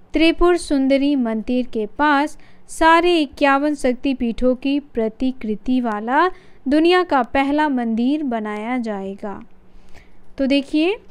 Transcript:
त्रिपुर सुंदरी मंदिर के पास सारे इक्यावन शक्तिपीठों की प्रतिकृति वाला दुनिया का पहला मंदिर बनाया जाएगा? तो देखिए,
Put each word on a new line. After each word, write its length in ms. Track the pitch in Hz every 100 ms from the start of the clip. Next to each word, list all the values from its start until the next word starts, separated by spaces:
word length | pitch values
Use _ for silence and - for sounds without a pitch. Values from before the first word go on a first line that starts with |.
| -
त्रिपुर 420 | 294 320 330 349 339
सुंदरी 560 | - 285 269 269 277 285
मंदिर 500 | 233 220 208 247 247
के 180 | 226 208
पास 500 | - 294 277 294 - - - -
सारे 460 | - 320 330 349 349
इक्यावन 580 | 294 - 285 277 294 294
शक्तिपीठों 800 | 262 247 285 262 240 220 247 254
की 220 | 277 285
प्रतिकृति 960 | 285 - 220 220 262 262 220 208 - 254
वाला 480 | 240 208 220 269 359 370 - - -
दुनिया 360 | 294 330 359
का 180 | 349 285
पहला 440 | 233 277 277 294 302
मंदिर 540 | 254 233 220 247 302
बनाया 520 | 302 226 214 208 220 254
जाएगा? 600 | 226 202 196 196 208 196 233 - - - - - - - - -
तो 80 | 269
देखिए, 500 | 277 277 302 330 427 -